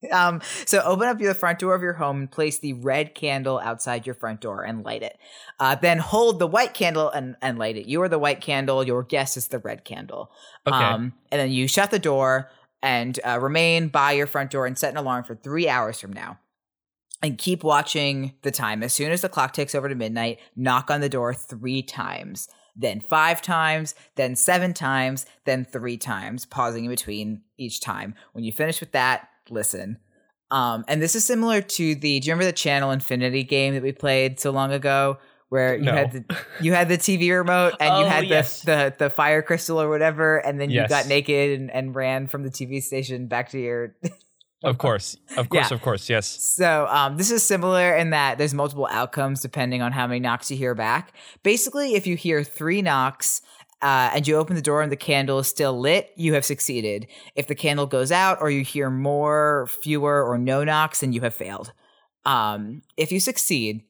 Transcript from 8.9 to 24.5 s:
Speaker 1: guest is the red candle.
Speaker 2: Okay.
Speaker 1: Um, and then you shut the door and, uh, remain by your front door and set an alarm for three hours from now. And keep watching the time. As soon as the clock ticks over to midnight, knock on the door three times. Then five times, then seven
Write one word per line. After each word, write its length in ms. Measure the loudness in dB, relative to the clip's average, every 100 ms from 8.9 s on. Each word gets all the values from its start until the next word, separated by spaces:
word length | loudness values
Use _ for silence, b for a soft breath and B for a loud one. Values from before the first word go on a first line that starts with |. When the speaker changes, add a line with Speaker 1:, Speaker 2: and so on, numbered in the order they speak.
| -2
Speaker 1:
guest 340 | -2 -2 -2 -4
is 100 | -6
the 120 | -6
red 260 | -8 -12 -12
candle. 440 | -16 -14 -14 -14 B B B 0
Speaker 2:
Okay. 80 | 2
Speaker 1:
Um, 380 | 2 0 -4 -8 _
and 80 | -2
then 120 | 0
you 160 | 0 2
shut 200 | 2 2
the 100 | 2
door 520 | 0 2 4 2 -2 B B _
and, 360 | 0 0 0 -4 -2
uh, 140 | -2
remain 480 | 0 2 4 2 2
by 240 | 2 2
your 160 | 2 0
front 240 | -2 -4
door 140 | -2 -4
and 120 | -2
set 140 | -4
an 60 | -2
alarm 260 | -4 -4
for 120 | -4 -14
three 340 | -8 -2 0
hours 320 | 0 -2 -6
from 100 | -12
now. 260 | -14 -14 -16 _ _ _ _ _ _ _ -6
And 160 | -6 -4
keep 260 | -2 0
watching 680 | 2 2 2 -2 0 -2 -6 -6
the 100 | -6
time. 320 | -4 -4 -4
As 80 | -2
soon 180 | -2 0
as 80 | -2
the 80 | -2
clock 240 | 0 -2
ticks 200 | 0 -2
over 140 | -2 -4
to 80 | -4
midnight, 440 | -4 -2 -4 -6 B
knock 380 | -4 2 2 2
on 80 | -2
the 80 | 0
door 260 | -2 -2
three 480 | -4 -10 -10 -6 -6
times. 680 | -6 -8 -8 -8 -12 -12 -14 b b -6
Then 240 | -6 -6
five 420 | 0 2 4 2
times, 540 | 0 0 0 0 -4 -10 b -2
then 180 | -2 2
seven 380 | 4